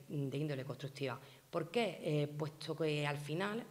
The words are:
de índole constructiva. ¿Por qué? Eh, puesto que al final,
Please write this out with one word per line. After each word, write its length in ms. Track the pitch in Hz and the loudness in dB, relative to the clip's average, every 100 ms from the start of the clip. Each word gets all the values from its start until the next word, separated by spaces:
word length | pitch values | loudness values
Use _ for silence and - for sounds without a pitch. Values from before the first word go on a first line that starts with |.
| - | -4
de 280 | 147 139 139 | -2 0 0
índole 300 | 151 131 127 | 0 -2 -4
constructiva. 540 | 120 139 - 135 117 - - - | -6 -6 -4 -2 -4 -8 -20 -4
¿Por 220 | 170 160 | -2 0
qué? 300 | 240 208 156 | 2 2 0
Eh, 260 | 170 151 147 | 2 4 4
puesto 480 | 147 151 - - 151 | 0 -4 -4 -4 2
que 300 | 160 147 147 | 4 4 2
al 120 | 143 | 0
final, 500 | 147 160 202 220 - | 0 0 0 -2 -4